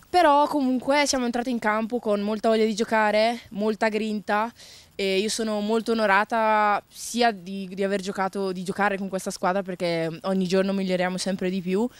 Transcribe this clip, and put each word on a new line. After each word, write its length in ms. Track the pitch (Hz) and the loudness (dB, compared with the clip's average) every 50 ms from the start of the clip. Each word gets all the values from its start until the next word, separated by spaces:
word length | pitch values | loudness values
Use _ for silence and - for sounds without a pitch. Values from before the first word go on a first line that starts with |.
| - _ | -6 _
Però 380 | - 359 339 302 285 285 294 | 2 4 6 6 6 6 4
comunque 580 | 294 285 294 269 254 254 247 - 269 277 294 285 | 2 2 0 0 0 0 0 0 2 2 2 2
siamo 200 | 269 - 262 247 | 2 0 0 -2
entrate 240 | 240 233 240 240 262 | -2 -2 -4 -4 -4
in 80 | 240 226 | -4 -2
campo 400 | - 214 214 220 226 208 247 240 | 0 0 0 0 -2 -2 -4 -4
con 220 | - 220 202 208 | 0 0 0 0
molta 280 | 202 208 220 208 - 226 | 0 -2 -2 0 2 2
voglia 160 | 220 226 220 | 2 4 2
di 100 | 226 214 | 2 0
giocare, 680 | 190 233 - 226 220 214 208 208 214 220 233 240 233 - - | -2 -2 0 2 2 2 4 4 2 2 2 0 -2 -8 -10
molta 380 | - 190 208 220 220 - 226 220 | -6 -4 -2 -2 0 0 0 0
grinta, 640 | 208 214 220 220 214 214 - - 208 208 220 233 - - - - - - - - _ | 0 -2 -4 -4 -4 -6 -4 -2 -2 0 -2 -2 -6 -14 -20 -20 -20 -20 -20 -16 _
e 240 | - 196 196 190 190 | -4 -2 0 0 0
io 100 | 214 220 | 0 0
sono 320 | - - 220 220 214 208 | -2 -2 -2 -2 -2 -2
molto 320 | 208 208 226 233 214 - | -2 0 -2 0 0 0
onorata 880 | 226 226 220 202 190 196 214 - 247 226 220 214 214 214 208 208 202 180 - _ | 0 2 2 4 4 4 2 2 0 0 2 4 4 4 4 4 2 0 -2 _
sia 420 | - - - - - 233 240 233 | -16 -14 -12 -6 0 2 2 2
di, 360 | 214 185 170 190 196 196 196 180 | 0 -2 -8 -10 -10 -10 -10 -8
di 140 | 185 185 196 | -4 -2 -2
aver 160 | 190 202 202 | 0 0 -2
giocato, 520 | 180 196 196 202 190 190 - 196 196 190 | -4 -4 -4 -2 -4 -2 -2 -4 -4 -4
di 100 | 185 185 | -4 -6
giocare 340 | 180 180 190 - 202 208 196 | -6 -6 -2 0 0 0 0
con 120 | 190 202 190 | -2 -6 -6
questa 220 | 185 190 - 202 | -6 -6 -6 -6
squadra, 320 | 190 - - 180 180 196 | -6 -2 0 0 0 0
perché 460 | 190 185 180 - 180 170 170 165 165 165 160 160 | -2 -6 -6 -4 -2 -2 0 0 -2 -2 -4 -4
ogni 240 | - 190 190 190 185 | -4 -2 0 0 0
giorno 260 | 175 185 190 190 196 | 2 2 2 2 2
miglioriamo 460 | 196 196 190 185 185 175 180 185 185 180 | 0 -2 -2 0 0 0 0 0 -2 -4
sempre 320 | - 190 190 190 190 180 | -4 -4 -4 -2 -2 -2
di 100 | 185 196 | -2 -2
più. 260 | 170 180 185 196 233 254 - - | -2 -2 0 0 0 -2 -4 -10